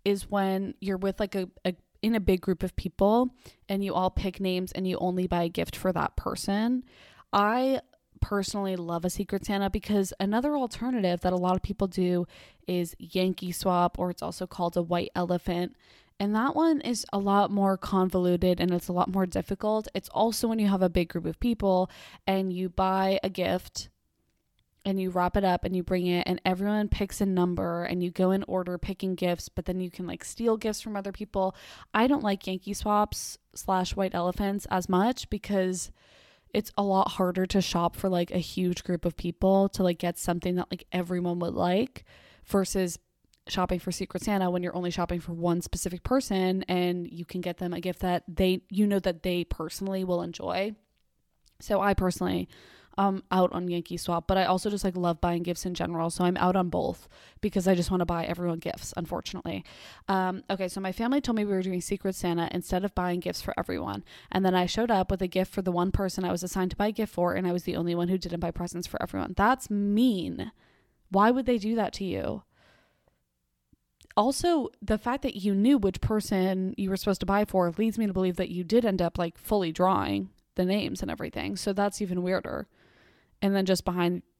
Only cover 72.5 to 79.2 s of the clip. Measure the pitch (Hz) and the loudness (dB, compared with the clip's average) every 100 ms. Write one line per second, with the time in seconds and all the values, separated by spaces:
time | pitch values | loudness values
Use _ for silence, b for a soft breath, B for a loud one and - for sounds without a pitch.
72.5 | b b b b b b b _ _ _ | b b b b b b b _ _ _
73.5 | _ _ _ _ _ - - 226 269 349 | _ _ _ _ _ -6 2 2 2 2
74.5 | 330 247 - 208 214 240 269 262 202 196 | 2 0 -6 -2 -2 -2 -2 -4 -2 0
75.5 | 196 226 285 190 - - 214 - 196 185 | 4 6 6 4 0 0 0 0 2 2
76.5 | 185 185 - 190 190 - 190 190 202 208 | 0 -2 -2 -2 -2 0 0 2 2 2
77.5 | 190 175 165 226 208 214 185 185 175 185 | 2 2 2 0 0 -2 0 0 0 -4
78.5 | 175 175 233 233 190 170 - | -4 2 4 4 2 0 0